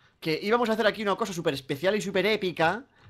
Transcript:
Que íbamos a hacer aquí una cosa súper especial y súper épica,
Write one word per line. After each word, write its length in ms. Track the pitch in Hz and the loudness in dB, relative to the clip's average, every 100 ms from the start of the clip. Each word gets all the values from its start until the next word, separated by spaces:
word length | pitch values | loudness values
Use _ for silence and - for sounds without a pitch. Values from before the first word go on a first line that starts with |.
| _ _ | _ _
Que 180 | 160 156 | -4 -2
íbamos 260 | 202 240 240 | 2 2 2
a 40 | |
hacer 120 | 214 214 | 2 2
aquí 160 | 190 | 0
una 140 | 202 190 | 0 -2
cosa 180 | 214 | -2
súper 200 | 170 165 | -2 -2
especial 420 | 135 - 139 180 208 | -2 -4 -2 0 0
y 60 | |
súper 240 | 180 190 196 | 0 0 0
épica, 580 | 214 190 151 160 208 - _ - | 0 -2 0 0 0 -6 _ -20